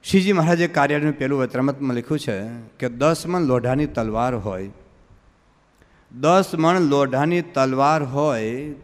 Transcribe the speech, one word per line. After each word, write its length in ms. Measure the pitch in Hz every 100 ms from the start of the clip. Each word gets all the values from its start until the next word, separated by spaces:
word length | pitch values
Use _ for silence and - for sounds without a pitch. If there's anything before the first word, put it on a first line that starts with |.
શ્રીજી 280 | - 190 185
મહારાજે 360 | 190 160 170 170
કાર્યનું 500 | 160 143 147 151 147
પેલું 220 | 135 139
વચનામૃતમાં 560 | 127 127 135 135 139 120
લખ્યું 220 | 117 151
છે 300 | - 98 107 117 110 _
કે 100 | 127
દસ 340 | 120 147 165 165
મણ 140 | 180
લોઢાની 460 | 147 127 120 131 147
તલવાર 480 | 120 110 107 123
હોય, 360 | 123 101 92 98 - - _ _ - _ _ _ _ _ _ _ _ _
દસ 320 | 120 147 185 185
મણ 260 | 165 160 185
લોઢાની 600 | 160 143 139 131 151 175
તલવાર 640 | 170 135 131 131 139 156
હોય 680 | 139 139 151 117 110 123 151 135